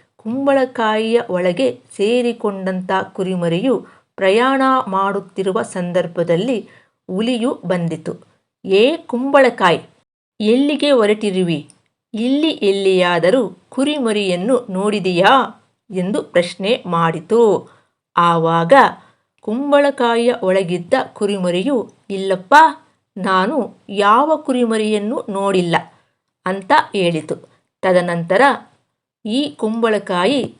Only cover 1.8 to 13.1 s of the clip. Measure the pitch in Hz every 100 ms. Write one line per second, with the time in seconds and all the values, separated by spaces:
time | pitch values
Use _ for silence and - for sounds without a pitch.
1.8 | _ - 202 247 240 226 214 196 190 185
2.8 | 185 190 - - 185 185 170 170 254 220
3.8 | - - _ - 190 214 254 269 269 262
4.8 | 214 190 196 196 - - 190 196 226 190
5.8 | 175 175 170 170 170 170 226 233 - -
6.8 | _ _ - 185 226 247 233 302 180 180
7.8 | 170 160 - - _ _ _ _ 185 190
8.8 | 247 330 - 240 269 277 254 247 190 156
9.8 | - _ _ _ _ - 214 240 285 294
10.8 | 285 269 208 214 214 190 175 151 - _
11.8 | _ _ _ 214 240 277 311 - 202 196
12.8 | 190 185 180